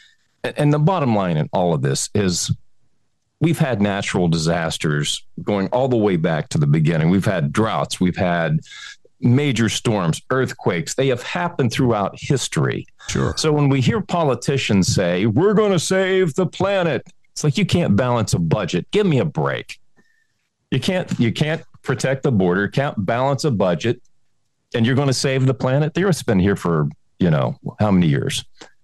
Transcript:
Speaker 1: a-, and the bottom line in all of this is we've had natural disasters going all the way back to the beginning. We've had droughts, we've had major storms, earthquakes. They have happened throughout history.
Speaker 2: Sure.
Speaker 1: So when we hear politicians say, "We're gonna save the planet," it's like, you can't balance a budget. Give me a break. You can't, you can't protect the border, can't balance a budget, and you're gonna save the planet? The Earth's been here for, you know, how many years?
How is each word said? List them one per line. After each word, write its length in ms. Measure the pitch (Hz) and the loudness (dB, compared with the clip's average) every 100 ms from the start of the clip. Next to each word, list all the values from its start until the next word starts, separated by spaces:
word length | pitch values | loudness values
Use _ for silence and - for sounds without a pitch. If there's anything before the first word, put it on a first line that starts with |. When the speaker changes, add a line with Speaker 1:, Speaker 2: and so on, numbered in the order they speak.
| _ _ _ _ - | _ _ _ _ -8
Speaker 1:
a-, 120 | 131 | -2
and 140 | 147 | 0
the 60 | 151 | 2
bottom 340 | 151 190 135 | 2 2 2
line 220 | 107 92 78 | 0 0 -2
in 140 | 76 | -2
all 220 | 98 90 | 0 0
of 80 | 78 | 0
this 280 | 67 69 - 104 | -2 -4 -4 -2
is 380 | 98 87 - - - - _ _ _ _ _ - | 0 -2 -4 -6 -10 -20 _ _ _ _ _ -2
we've 180 | 160 156 | 0 2
had 220 | 143 107 | 0 2
natural 460 | 101 98 - 101 87 | 0 0 -2 0 2
disasters 960 | 82 80 85 80 - 80 73 73 - - - | 2 0 0 -2 -4 -2 -2 -2 -6 -10 -10
going 280 | 85 101 95 | -4 -2 0
all 180 | 123 135 | 0 0
the 80 | 120 | 2
way 220 | 104 90 | 2 2
back 320 | 85 78 - | 0 -2 -2
to 80 | - | 0
the 100 | 73 | 2
beginning. 420 | 80 76 82 80 | 2 2 2 2
We've 140 | 95 | 2
had 300 | 101 92 73 | 0 0 -2
droughts, 440 | 87 110 85 69 - | 0 0 0 -4 -2
we've 160 | 92 85 | -2 0
had 420 | 92 85 80 78 - - - - - _ | 0 0 0 -2 -6 -16 -20 -20 -20 _
major 480 | 123 123 147 113 110 | 2 2 2 0 0
storms, 520 | - - 104 87 78 - | -2 -2 0 0 -2 -2
earthquakes. 680 | 131 127 - - 90 - - | -2 -2 -2 -2 -2 -2 -2
They 120 | 135 | 0
have 160 | 123 | -2
happened 480 | - 180 175 170 123 | -4 -4 -4 -2 -2
throughout 440 | - 127 107 98 - | 0 0 0 -2 -4
history. 680 | - 135 - - 64 55 - - - | -2 -2 -2 -2 -2 -2 -8 -16 -8
Speaker 2:
Sure. 260 | - - - | -4 -2 -2
Speaker 1:
So 160 | 160 | 0
when 160 | 151 143 | 2 2
we 100 | 135 | 2
hear 220 | 113 226 | 2 0
politicians 920 | - 175 156 120 - 139 - 98 90 | -2 0 0 0 -2 -2 0 2 2
say, 320 | 104 87 90 113 | 2 0 2 2
"We're 280 | 107 196 | 2 4
gonna 260 | 214 208 185 | 4 2 2
save 540 | - 190 185 190 185 160 | 0 0 2 2 2 0
the 100 | 180 | -2
planet," 560 | - 190 196 170 123 - - _ | -2 0 0 0 -4 -6 -20 _
it's 100 | - 151 | -4 -2
like, 120 | 170 | 0
you 80 | 196 | 2
can't 300 | 180 170 101 | 2 2 2
balance 380 | 127 120 104 | 2 0 0
a 60 | 95 | -2
budget. 480 | 82 107 90 87 - | 0 0 0 -4 -2
Give 140 | 196 208 | 0 2
me 120 | 139 | 2
a 60 | 85 | 0
break. 540 | 73 69 62 - - - _ _ _ _ _ _ _ _ | -2 -2 -4 -8 -18 -20 _ _ _ _ _ _ _ _
You 100 | 135 | -2
can't, 280 | - 185 - 185 | 0 -2 -2 -2
you 140 | 117 | 0
can't 320 | - 151 160 - - | 0 -2 -2 -8 -10
protect 420 | - 131 135 135 | -6 -2 -2 0
the 80 | 151 | 0
border, 340 | 107 92 90 101 | 2 2 2 0
can't 380 | - 139 - 92 | -2 -2 -2 -2
balance 400 | 117 135 135 160 | 0 0 0 0
a 60 | |
budget, 500 | 104 95 87 117 - - _ _ _ _ _ _ 120 | 0 0 0 -2 -4 -8 _ _ _ _ _ _ -2
and 100 | 117 | 2
you're 100 | 131 | 2
gonna 180 | 143 | 0
save 320 | 127 143 131 131 | 0 0 0 0
the 80 | |
planet? 400 | 127 131 135 156 | 0 0 0 0
The 100 | 165 | 0
Earth's 200 | 196 170 | 0 0
been 160 | - 98 | 0 2
here 180 | 95 98 | 2 2
for, 320 | 87 82 73 - _ - | 0 0 0 -4 _ -2
you 100 | 90 | 2
know, 240 | 73 64 - - - | 2 0 -4 -10 -2
how 100 | 107 | 2
many 160 | 95 85 | 4 4
years? 360 | 69 - - - - - _ | 2 -2 -6 -10 -18 -20 _